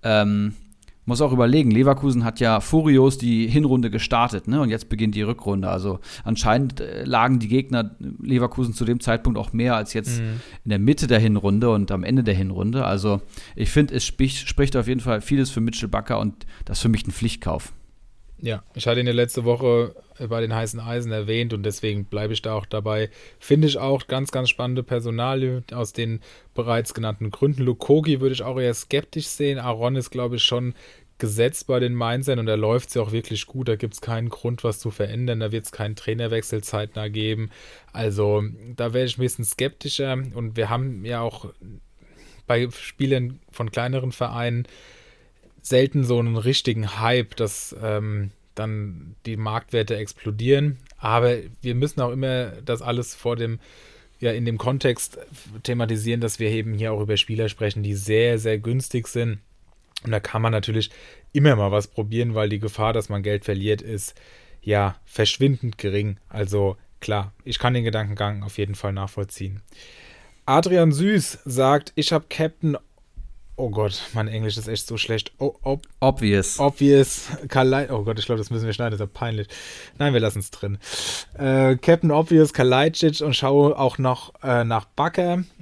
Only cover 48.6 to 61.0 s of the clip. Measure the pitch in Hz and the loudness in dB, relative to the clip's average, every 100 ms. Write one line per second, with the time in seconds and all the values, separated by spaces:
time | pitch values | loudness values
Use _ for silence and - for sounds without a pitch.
48.6 | 110 107 104 82 85 - 113 110 107 113 | -6 -6 -6 -10 -16 -14 -8 -6 -4 -4
49.6 | - 117 107 104 104 - 110 104 120 139 | -2 -2 -2 -4 -6 -8 -6 -2 4 4
50.6 | 147 131 - - 107 117 120 120 82 - | 2 -2 -12 -6 2 4 4 2 -4 -8
51.6 | 123 120 147 - 123 127 131 127 113 - | -4 0 0 -2 -2 -2 -2 -2 -4 -8
52.6 | 131 117 123 120 117 - 120 117 117 113 | -4 -4 -2 -4 -4 -6 -4 -2 -4 -6
53.6 | - - - - _ - 120 113 117 113 | -12 -20 -20 -20 _ -4 -2 0 -2 -2
54.6 | 123 135 135 120 - - - 131 - 110 | -2 0 0 0 -4 -10 -20 -20 -18 -12
55.6 | - 120 113 110 110 117 117 - 110 110 | -4 -2 0 -2 -2 -2 -2 -2 -2 -2
56.6 | 110 104 110 107 107 101 - 110 110 - | -2 -2 -2 -2 0 0 0 0 -2 -2
57.6 | 107 107 101 101 98 107 120 113 110 107 | -4 -2 -4 -4 2 4 4 2 0 -2
58.6 | 117 131 - 123 113 120 117 107 _ _ | 0 -2 -2 -4 -4 -4 -4 -4 _ _
59.6 | _ _ _ - 117 107 - 110 113 107 | _ _ _ -12 -4 -4 -2 -2 0 0
60.6 | 107 110 104 - | -2 -2 -4 -8